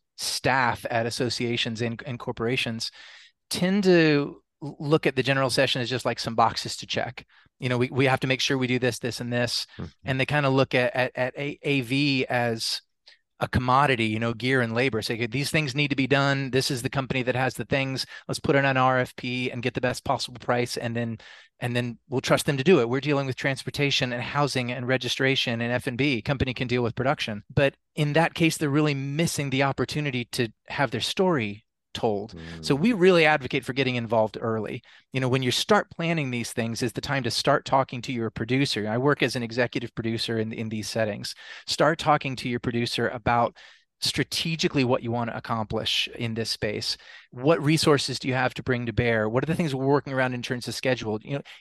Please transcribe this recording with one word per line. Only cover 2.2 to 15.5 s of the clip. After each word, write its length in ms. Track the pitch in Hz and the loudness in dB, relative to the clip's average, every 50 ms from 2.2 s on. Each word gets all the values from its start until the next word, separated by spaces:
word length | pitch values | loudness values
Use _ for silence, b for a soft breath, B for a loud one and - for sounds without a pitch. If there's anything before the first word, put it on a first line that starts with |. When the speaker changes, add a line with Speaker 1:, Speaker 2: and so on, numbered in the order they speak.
| - 127 117 - 113 117 131 127 - 123 113 113 - - B B B B B B B B B _ _ - | -8 -8 -6 -2 -2 -2 0 -2 -2 -4 -4 -6 -8 -8 B B B B B B B B B _ _ -8
Speaker 1:
tend 340 | - - 180 185 190 208 | -4 0 2 2 2 4
to 580 | 190 190 180 170 160 156 151 143 143 165 - - _ _ _ _ | 6 6 6 8 8 6 4 4 2 -2 -6 -12 _ _ _ _
l-, 140 | 156 143 - - | -12 -12 -10 -6
look 260 | 160 143 156 156 - | 0 2 2 4 4
at 120 | 156 - | 2 0
the 60 | 135 120 | 2 2
general 260 | 131 139 135 135 127 | 2 2 2 2 2
session 320 | - - 131 - - 131 | 2 2 2 2 2 -2
as 80 | 120 110 | -2 -2
just, 140 | 127 120 - | -4 -2 -2
like, 160 | 127 117 - | -2 -4 -4
some 160 | - - 113 | -6 -2 2
boxes 400 | 117 113 110 - - - 120 - | 2 2 2 2 -2 -6 -8 -8
to 100 | - - | -10 -8
check. 400 | - - 120 - - 127 - b b b b b b _ - | -6 -4 -4 -4 -4 -8 -12 b b b b b b _ -6
You 100 | 135 123 | -2 0
know, 80 | 123 | 0
we, 140 | 120 123 135 | 2 0 0
we 160 | - 127 139 | 2 2 4
have 140 | 131 131 131 | 4 2 2
to 60 | - | 2
make 140 | 131 131 127 | 0 0 0
sure 160 | - - 143 | 0 0 0
we 100 | 131 127 | 0 2
do 120 | 120 127 123 | 2 2 2
this, 220 | 123 123 113 - | 0 0 -2 -2
this, 200 | - 120 - - | -4 -6 -6 -6
and 100 | 123 120 | -6 -4
this. 360 | 120 120 120 120 - - - B B | -2 -2 0 0 -2 -4 -6 B B
Speaker 2:
Mm-hmm. 140 | B 90 B B _ - | B -14 B B _ -6
Speaker 1:
And 160 | - 131 131 | -4 -2 0
they 40 | 135 | 0
kind 220 | - 143 147 143 | 0 2 2 2
of 80 | 135 131 | 4 4
look 200 | 139 131 - - | 4 4 4 2
at, 220 | 131 123 120 - | 2 2 2 2
at, 160 | 131 127 131 - | 0 -2 0 -2
at 200 | - 127 127 - | -2 -4 -4 -4
A-, 220 | - 143 147 - - | -6 -8 -8 -8 -6
A 180 | - 156 143 139 | -2 -2 0 0
V 420 | 120 110 135 139 147 143 139 131 127 | 0 0 0 2 2 2 2 2 0
as 540 | - 123 123 120 120 113 113 - - - - - _ _ _ b b b b b _ _ - | 0 0 0 0 0 -2 -2 -4 -4 -4 -6 -8 _ _ _ b b b b b _ _ -6
a 100 | - - | -4 0
commodity, 580 | - - 127 123 127 135 147 139 131 113 113 | 0 0 2 4 4 4 4 4 2 2 0
you 120 | 110 107 110 | 0 0 0
know, 140 | 117 117 | -2 -2
gear 300 | 113 107 117 127 135 131 | -4 -2 0 0 2 2
and 120 | 120 113 113 | 2 2 0
labor. 280 | 120 131 135 110 110 | 0 0 0 0 -2
Say, 120 | 104 - 120 | -2 -2 -4
"Okay, 120 | 110 120 | -4 -4
these 240 | 113 110 139 147 - | -4 -4 -4 -2 -2